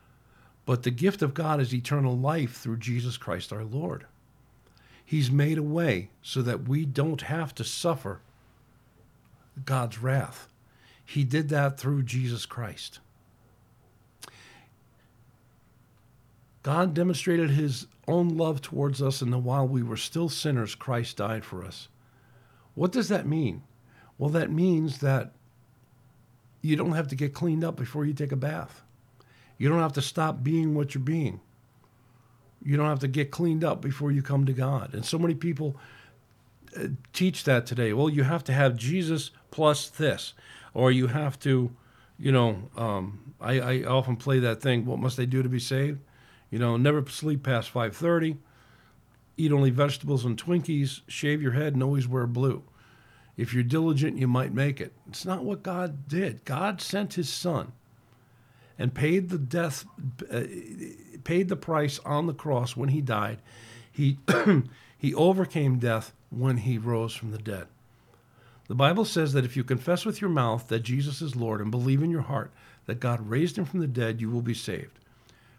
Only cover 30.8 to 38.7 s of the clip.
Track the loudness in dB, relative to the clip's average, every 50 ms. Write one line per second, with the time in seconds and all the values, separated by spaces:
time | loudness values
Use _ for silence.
30.8 | 0 -2 -2 -4 -2 0 0 0 0 -2 -4 -6 -12 _ _ _ _ _ _ _
31.8 | _ _ _ _ _ _ _ _ _ _ _ _ _ _ _ -8 -2 0 2 2
32.8 | 2 2 0 0 0 -2 0 0 -2 -2 -2 0 0 2 2 2 2 0 0 -2
33.8 | -2 -4 -4 -2 0 0 0 0 0 0 2 2 2 2 2 2 0 0 0 -2
34.8 | -2 -4 -6 -6 -6 -2 -2 0 2 2 2 0 0 -2 -2 -2 -2 -4 -4 -6
35.8 | -10 -20 -20 -20 -20 -20 -20 _ _ _ _ _ _ _ _ _ -20 -18 -12 -8
36.8 | -8 -6 -6 -8 -10 -8 -2 0 2 2 0 0 2 4 4 4 4 0 -2 0
37.8 | 0 2 2 2 2 2 2 2 2 2 2 0 0 0 2 4 4 4